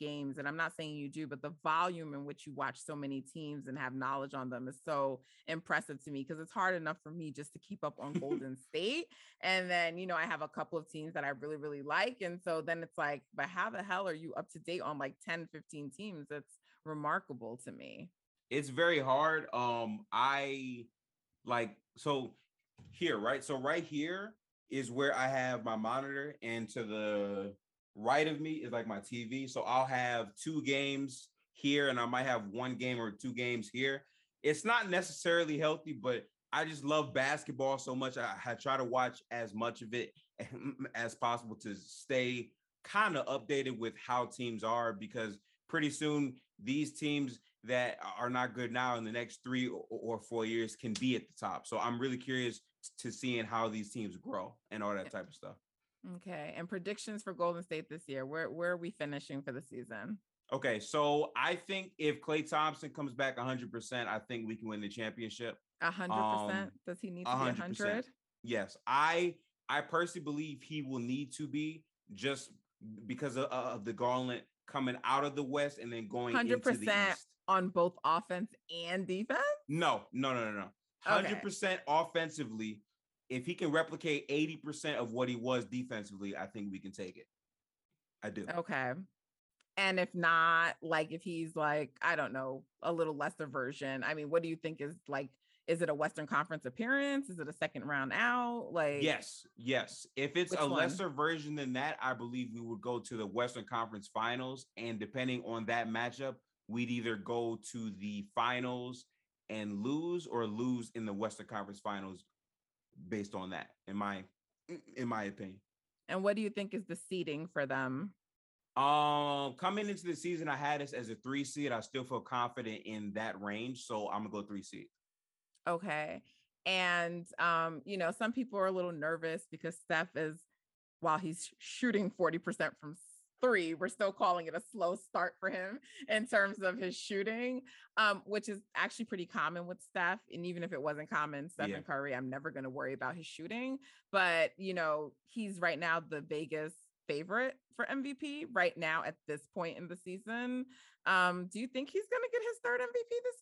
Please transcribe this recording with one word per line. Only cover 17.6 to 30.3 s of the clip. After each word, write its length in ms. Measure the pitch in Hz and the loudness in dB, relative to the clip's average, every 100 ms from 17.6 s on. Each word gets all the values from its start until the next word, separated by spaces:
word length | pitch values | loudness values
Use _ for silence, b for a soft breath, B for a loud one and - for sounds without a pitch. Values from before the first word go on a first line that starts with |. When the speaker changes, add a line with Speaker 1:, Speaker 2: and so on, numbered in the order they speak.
Speaker 1:
to 60 | - | -12
me. 380 | 78 67 - 175 _ _ _ - | -14 -14 -14 -16 _ _ _ -2
Speaker 2:
It's 200 | 135 139 | -2 0
very 320 | 131 170 160 | 4 6 6
hard. 480 | 131 135 156 160 - | 6 6 6 4 0
Um, 540 | 120 123 120 113 107 - | 0 2 2 0 -2 -2
I, 720 | 107 131 139 139 135 131 123 117 _ _ _ _ _ | 4 4 4 2 -2 -4 -8 -12 _ _ _ _ _
like, 320 | - 120 113 - _ - | 0 2 2 -4 _ -6
so 400 | 151 139 - - b _ _ - - | 0 0 -2 -8 b _ _ -20 -16
here, 260 | - 170 113 | -2 2 2
right? 240 | 110 135 | 2 0
So 140 | 135 139 | 0 0
right 260 | 135 165 | 2 2
here 520 | 170 151 156 185 214 - _ _ - | 0 -2 -2 -4 -8 -14 _ _ -6
is 180 | 135 120 | -4 -2
where 240 | 120 143 | 2 4
I 120 | 120 131 | 4 2
have 380 | 135 127 123 | 2 2 0
my 100 | 113 | 0
monitor, 600 | 110 107 131 139 139 143 - | 0 2 0 0 -4 -6 -6
and 260 | 113 117 110 | -4 -4 -4
to 140 | - | -4
the 720 | 113 107 107 104 101 101 98 101 _ _ _ - | -4 -2 2 2 2 -2 -4 -8 _ _ _ -2
right 320 | 110 143 156 | 4 4 4
of 120 | 147 | 0
me 120 | 156 | -2
is, 180 | 156 120 | -4 -2
like, 160 | 117 110 | -2 -2
my 140 | 101 | -6
T 240 | 101 120 | -6 -8
V. 240 | 113 131 131 | -4 -4 -4
So 140 | 127 | -2
I'll 240 | 110 123 127 | 2 4 4
have 460 | 127 123 120 107 | 2 2 0 -2